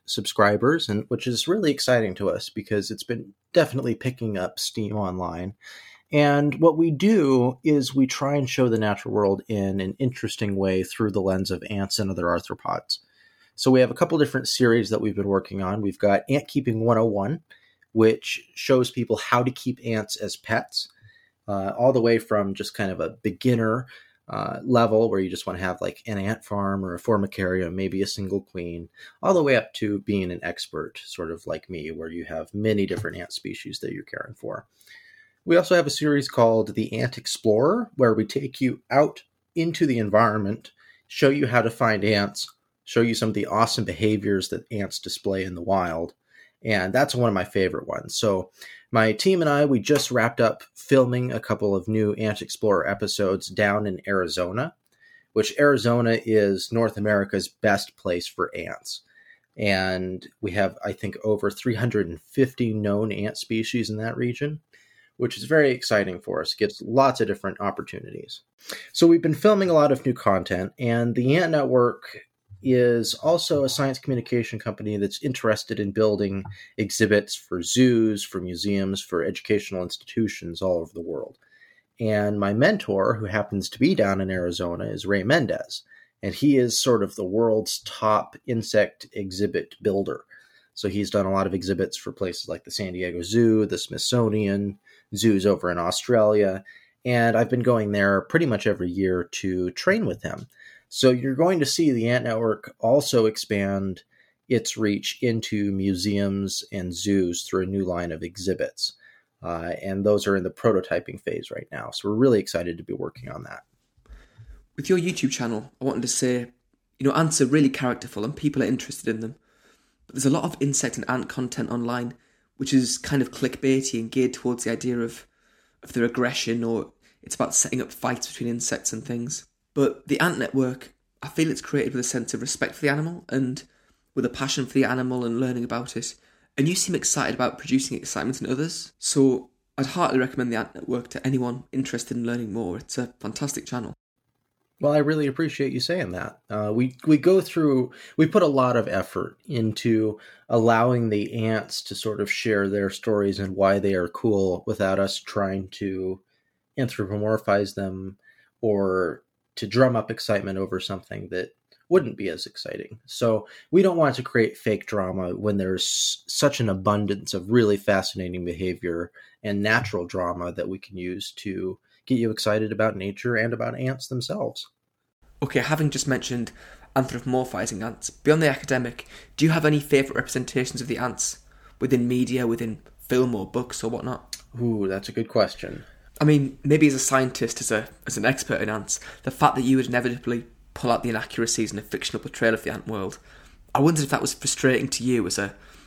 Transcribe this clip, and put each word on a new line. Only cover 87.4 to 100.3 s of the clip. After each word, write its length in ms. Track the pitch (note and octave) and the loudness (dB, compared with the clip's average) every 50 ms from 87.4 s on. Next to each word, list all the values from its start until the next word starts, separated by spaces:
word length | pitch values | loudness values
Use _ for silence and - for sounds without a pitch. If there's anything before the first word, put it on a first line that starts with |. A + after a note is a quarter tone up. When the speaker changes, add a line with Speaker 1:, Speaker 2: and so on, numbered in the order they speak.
| A#2 A2+ A2 A2 G#2+ - - - | 2 2 2 0 0 -2 -8 -8
Speaker 1:
top 560 | - - - - A2+ G#2+ G#2+ F#2 - - - - _ | -10 -14 -10 -2 2 2 2 2 0 -2 -12 -18 _
insect 600 | - A#2+ A2+ A2 - - G#2+ G2+ - - _ - - _ | -4 -4 -4 -4 0 2 2 2 2 0 _ -20 -14 _
exhibit 600 | A2 G2+ F#2+ F#2 F#2 G#2 F2+ E2 E2+ - - - _ | -10 -8 -8 -4 -2 -2 0 0 -2 -6 -6 -16 _
builder. 440 | - G#2+ F#2+ G2 F#2+ D#2 C2+ - - _ - - _ _ _ _ _ _ _ | -2 0 0 0 -2 -2 -6 -10 -10 _ -20 -20 _ _ _ _ _ _ _
So 140 | - - G2 | -6 -6 -4
he's 220 | F#2+ G#2 G2+ - | -2 -2 -4 0
done 140 | - G#2 F#2+ | 0 0 0
a 60 | F#2+ G2 | 2 0
lot 140 | G2 G2 | 0 0
of 80 | F#2 F#2+ | 0 -2
exhibits 420 | F2+ F2 F#2+ G2 E2+ F#2+ - - | -4 -2 -2 0 0 -2 -4 -4
for 160 | - - - F2+ | -8 -10 -12 -8
places 340 | - G2 F2+ F2 - - | -6 -6 -6 -6 -8 -8
like 180 | - E2 E2+ _ | -10 -10 -10 _
the 60 | - | -12
San 220 | - - G2+ F#2 F2+ | -8 -8 -8 -6 -6
Diego 300 | F2+ F#2 F2+ E2+ F2+ E2+ | -6 -6 -6 -6 -6 -6
Zoo, 420 | F2+ G#2+ A#2 A#2 A2+ A2 A2 G#2 | 0 4 4 6 6 6 4 4
the 140 | F2 F2+ F2 | 2 0 -4
Smithsonian, 1000 | - - - - - - B2 A#2+ A#2 G#2+ G#2 G#2+ G#2 G2 G2 G2+ G2+ G2+ G2 - _ _ _ _ _ _ G#2 | -6 -8 -8 -6 -4 0 2 2 2 2 2 0 0 0 0 0 -2 -4 -6 -10 _ _ _ _ _ _ -6
zoos 300 | G2 A2 A2+ G2+ F#2+ F#2 | 2 4 4 4 6 4
over 240 | G#2 F#2+ E2+ - F2 | 4 2 2 0 -4
in 80 | E2+ E2+ | -2 -2
Australia. 840 | E2+ F2+ - - - - B2 A2+ G#2+ G#2+ G#2+ G#2 G2+ F#2+ F#2 F#2+ - - - - _ _ _ _ _ | -2 -2 -2 -4 0 2 4 4 6 6 6 4 4 2 0 -4 -10 -16 -20 -20 _ _ _ _ _
And 300 | B2 B2 A#2 A#2 A#2 A2 | 0 2 2 4 4 4
I've 120 | A2+ A#2 A#2 | 2 2 2
been 120 | B2+ B2 | 0 0
going 320 | A2+ B2+ A#2+ A2+ G#2+ G#2 G#2 | 4 4 2 2 2 0 0
there 280 | G2+ G2 G2 G2 F#2+ | 2 4 4 4 2
pretty 240 | - - - E3+ E3+ | 0 2 0 2 2
much 200 | C3+ A2 G2 - | 2 0 0 0
every 240 | A2+ F#2+ - F2+ F2+ | 0 0 0 -2 -4
year 340 | F2+ G2 G2 F#2 F#2 F2+ F2 - - | -2 0 0 2 2 0 -2 -4 -8
to 380 | - - F#2+ F#2 F#2 F2+ F2+ | -6 -4 -2 -2 -2 -2 -4
train 340 | - - - F#3 G3+ A3+ G3+ | -4 0 0 2 2 2 0
with 180 | G#2 E2+ - - | -2 -4 -4 -6
him. 240 | - | -10